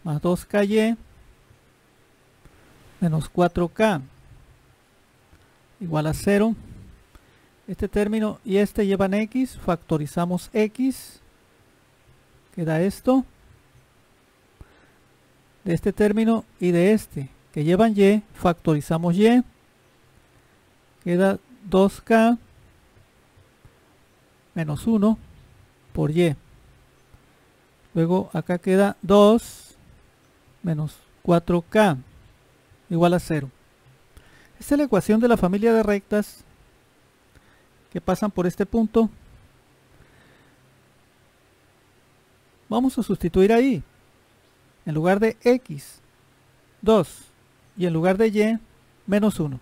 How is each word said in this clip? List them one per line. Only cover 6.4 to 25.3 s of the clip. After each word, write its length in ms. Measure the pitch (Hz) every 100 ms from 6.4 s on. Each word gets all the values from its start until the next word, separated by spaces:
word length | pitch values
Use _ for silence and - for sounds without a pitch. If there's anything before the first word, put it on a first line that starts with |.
| 220 214 - - - - _ _ _ _ _ _ -
Este 200 | 185 202
término 520 | 208 208 220 214 -
y 140 | - 190
este 300 | 208 - 202
llevan 260 | 190 196
X. 460 | 202 214 254 262 -
Factorizamos 920 | - 170 - 160 147 - 175 180 -
X. 680 | 226 214 214 262 254 - - _ _ _ _ _ _ _ _ _ _ _ _ _ -
Queda 260 | 160 160
esto. 440 | 190 - - 262 254 _ _ - _ _ _ _ _ _ _ _ _ _ - _ _ _ _ _ _ _ _ _ 185
De 80 |
este 180 | 170 208
término 540 | - 208 208 226 226 - _
y 120 | 180
de 220 | 170 185
este 360 | 214 - - 135 _ _
que 140 | 156 151
llevan 280 | 185 226 202
Y, 280 | 196 214 -
factorizamos 840 | - 180 170 - 151 - 165 175 175
Y. 280 | 220 247 240 _ _ _ _ _ _ _ _ _ _ _ _ _ _ _
Queda 340 | 180 175 190 196 _ -
dos 380 | 196 190 196 -
K 360 | - 226 226 240 - _ _ _ _ _ _ _ _ _ _ _ - _ _ _ _ _ _ _ _ 175
menos 320 | 156 143 233
uno 320 | 220 208 220 -